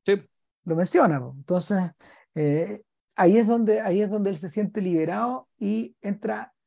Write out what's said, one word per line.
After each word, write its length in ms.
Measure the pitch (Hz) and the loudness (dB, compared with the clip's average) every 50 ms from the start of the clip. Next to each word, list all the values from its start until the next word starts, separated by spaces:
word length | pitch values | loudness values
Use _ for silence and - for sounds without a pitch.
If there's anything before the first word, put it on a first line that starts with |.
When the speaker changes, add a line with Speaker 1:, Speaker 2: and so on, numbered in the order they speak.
| - | -2
Speaker 1:
Sí. 160 | - 202 202 - _ _ _ _ _ _ _ - | 0 0 0 -2 _ _ _ _ _ _ _ -6
Speaker 2:
lo 100 | 170 160 | -4 -2
menciona, 440 | 165 185 185 - - 285 190 151 135 | -2 0 2 4 4 4 4 4 0
po? 140 | 123 127 131 | -4 -8 -12
Entonces, 440 | 139 139 - 180 180 - - 208 190 180 170 - _ - - - _ _ _ - | -10 -4 -2 -2 -2 0 -2 -2 -2 -2 -4 -8 _ -20 -20 -20 _ _ _ -4
eh, 480 | 160 151 147 143 156 170 190 208 202 - _ _ _ _ _ _ | -2 0 0 0 0 -2 -4 -6 -12 -16 _ _ _ _ _ _
ahí 220 | - 185 175 202 | 2 4 6 6
es 100 | 233 226 | 6 4
donde, 340 | 208 233 233 226 208 214 214 | 4 2 2 2 2 2 2
ahí 200 | 220 202 175 202 | 0 0 0 0
es 80 | 208 196 | 0 0
donde 180 | 208 208 202 196 | -2 -2 -2 -2
él 80 | 190 | -2
se 120 | 151 175 170 | -4 -8 -8
siente 320 | - 214 208 202 - 214 | -4 -4 -4 -4 -4 -4
liberado 680 | 190 180 175 160 160 160 180 208 226 247 254 254 - _ _ | -2 0 0 0 0 -2 -2 -2 -4 -4 -4 -8 -12 _ _
y 380 | - 214 196 214 226 233 - - _ | -6 -4 -4 -2 -4 -6 -8 -12 _
entra, 540 | - 202 196 - - 214 214 - - - _ _ _ | -8 -8 -6 -6 -6 -6 -6 -6 -10 -14 _ _ _